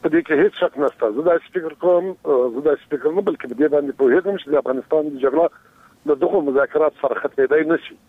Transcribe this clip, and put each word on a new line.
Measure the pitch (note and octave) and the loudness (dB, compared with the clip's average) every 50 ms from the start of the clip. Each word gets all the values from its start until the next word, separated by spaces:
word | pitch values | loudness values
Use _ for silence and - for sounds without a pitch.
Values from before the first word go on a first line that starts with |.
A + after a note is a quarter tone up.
په | - E3+ - | -2 0 0
دې | - D#4 | 0 0
کې | - A#3 G#3 | 0 2 2
هیڅ | F#3 G#3 - - | 2 2 2 0
شک | F3+ E3+ - - | -2 -2 0 -2
نشته. | - A#3+ - _ B2+ A2 G#2+ | -2 -2 -2 _ -2 -2 -2
زه | B2 D#3+ F3 | 0 0 0
داسې | - - - - _ | 0 0 -2 -6 _
فکر | F#3 D#3+ D#3+ D3 _ - | -8 -8 -8 -10 _ 0
کوم، | F3+ F3+ F3 F3+ F#3+ | 2 2 2 0 -2
آه، | F3+ _ _ D#3+ C#3+ B2+ B2 B2+ A2+ | -8 _ _ 0 0 2 2 0 -2
زه | B2+ D3 | -2 0
داسې | D#3 C#3+ - - _ | 0 0 0 -4 _
فکر | D3 C3+ - D#3 | -8 -2 -2 -2
نه، | D#3+ F#3+ G3+ G3+ | -2 0 -2 -2
بلکې | D#3+ - - C3 | -4 -4 -8 -12
په | A#2 A2+ | -2 0
دې | D3 D3+ C#3+ | 0 2 2
باندې | D3 C#3+ C#3 C3 - | 0 0 -2 -2 2
پوهېږم | C3+ B2+ B2 F#3 F3+ G3 G3+ F#3 | 2 4 4 4 2 0 -6 -6
چې | - C#3+ | -4 -2
د | D3 C#3+ | -2 -2
افغانستان | B2+ B2 C3 C3 A#2 _ D#3+ D#3 D3+ D3+ | 0 -2 -4 -6 -4 _ -2 -2 -2 -2
د | C#3+ C3 B2+ | -6 -2 -2
جګړه | C#3 C3 D#3+ E3+ D#3+ _ - _ _ _ _ _ _ _ _ _ D3 | 0 2 2 0 0 _ -8 _ _ _ _ _ _ _ _ _ -2
د | D3 C3 - | 0 0 0
دغو | - - G3 D3+ C#3 | 0 0 0 0 0
مذاکرات | C3 C#3 C#3 - - D3+ D#3+ D3+ - - | 0 0 0 0 0 0 0 0 -2 -2
سره | - C3+ B2 - | -4 -4 -4 -2
ختمېدای | - C#3 _ - C3+ B2+ C#3+ D#3 D#3 D#3 | -6 -6 _ 0 0 2 2 2 2 2
نه | E3 D3+ - | -2 -2 -2
شي. | - - _ _ | -10 -20 _ _